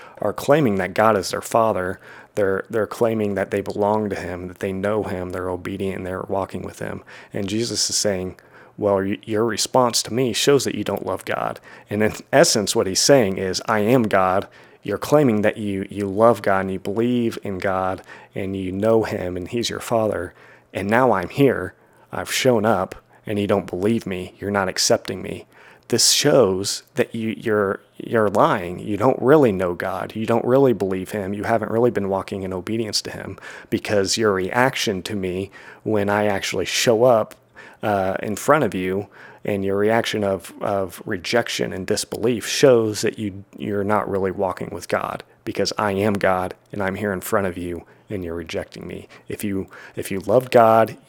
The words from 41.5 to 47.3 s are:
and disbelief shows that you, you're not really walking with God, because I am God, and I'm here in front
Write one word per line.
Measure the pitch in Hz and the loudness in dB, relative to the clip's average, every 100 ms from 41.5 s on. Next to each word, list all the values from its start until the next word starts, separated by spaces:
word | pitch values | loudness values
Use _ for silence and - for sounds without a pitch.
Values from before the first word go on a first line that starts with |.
| - - | -4 -4
and | 95 92 | -6 -4
disbelief | 107 - - 107 117 - | -4 -4 -2 -2 -2 -2
shows | - 143 120 110 104 | 4 6 6 4 -2
that | 113 - | -4 -4
you, | 104 95 98 - | -8 -8 -16 -10
you're | 110 101 | -6 -2
not | 98 107 - | 0 0 0
really | 98 95 | -2 -2
walking | 92 95 90 - | -2 -4 -4 -8
with | 87 - | -10 -4
God, | 95 - - - _ | -4 -4 -8 -12 _
because | - - 98 - | -10 -4 -4 0
I | 107 | -2
am | 98 104 | 0 0
God, | 101 95 92 92 - _ | 2 2 0 -2 -8 _
and | - | -6
I'm | 95 95 | -4 -2
here | 104 | -4
in | 92 | -4
front | - | -2